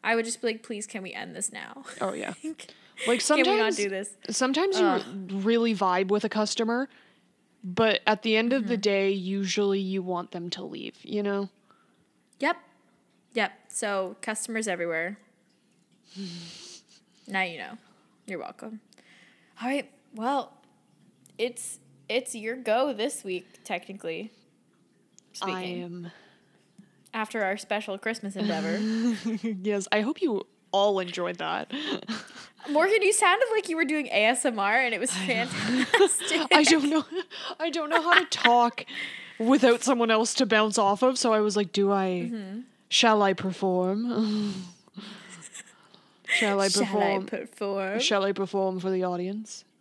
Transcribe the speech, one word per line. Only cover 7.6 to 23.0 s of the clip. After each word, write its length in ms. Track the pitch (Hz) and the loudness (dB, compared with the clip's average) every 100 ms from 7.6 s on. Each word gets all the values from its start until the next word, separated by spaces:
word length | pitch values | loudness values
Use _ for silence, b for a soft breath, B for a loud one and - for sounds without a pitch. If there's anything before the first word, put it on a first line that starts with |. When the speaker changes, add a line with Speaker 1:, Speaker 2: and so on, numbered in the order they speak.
Speaker 2:
but 380 | 185 180 220 208 - | -8 2 2 4 2
at 160 | 214 | 2
the 120 | 226 220 | 2 2
end 160 | 233 | 2
of 160 | 269 214 | 0 0
the 60 | |
Speaker 1:
Mm-hmm. 80 | 233 | 0
Speaker 2:
day, 300 | 202 196 196 | 2 2 2
usually 680 | 196 185 196 196 214 202 196 | 0 -2 -2 -2 0 2 2
you 220 | 190 190 | 0 -4
want 300 | 185 175 175 | -4 -6 -6
them 180 | 175 175 | -10 -8
to 120 | 180 | -10
leave, 320 | - - - - | -10 -10 -12 -14
you 180 | - 208 | -6 -4
know? 280 | 202 202 202 _ b b b b _ _ _ _ | -2 -2 -4 _ b b b b _ _ _ _
Speaker 1:
Yep. 180 | 285 349 - _ _ _ _ _ _ 233 | -2 -2 -8 _ _ _ _ _ _ -2
Yep. 160 | 196 - _ | -2 -4 _
So, 480 | - 214 196 185 214 | -6 -2 -2 -4 -6
customers 440 | - 214 - 226 220 | -8 -6 -6 -4 -4
everywhere. 520 | 175 170 160 170 208 _ _ _ _ _ _ _ _ _ 190 | -4 -2 -4 -4 -8 _ _ _ _ _ _ _ _ _ -12
<sighs> 40 | 190 170 170 170 B B B B _ _ - | -12 -12 -16 -18 B B B B _ _ -6
Now 160 | 190 | -4
you 160 | 185 160 | -4 -6
know. 180 | 80 226 b b b b - | -12 -14 b b b b -12
You're 140 | 180 | -10
welcome. 420 | - - 220 220 _ _ b b b b b b | -10 -12 -14 -16 _ _ b b b b b b
All 60 | 240 | -4
right. 200 | 277 - _ _ | -4 -6 _ _
Well, 380 | 220 233 277 - - _ _ _ _ _ _ - - | -6 -2 -2 -4 -14 _ _ _ _ _ _ -20 -6
it's, 420 | 240 240 - - _ _ _ | -6 -4 -10 -12 _ _ _
it's 260 | 226 262 233 | -4 -4 -10
your 220 | 220 254 | -8 -6
go 340 | 233 220 285 | 0 2 2
this 320 | 214 | 0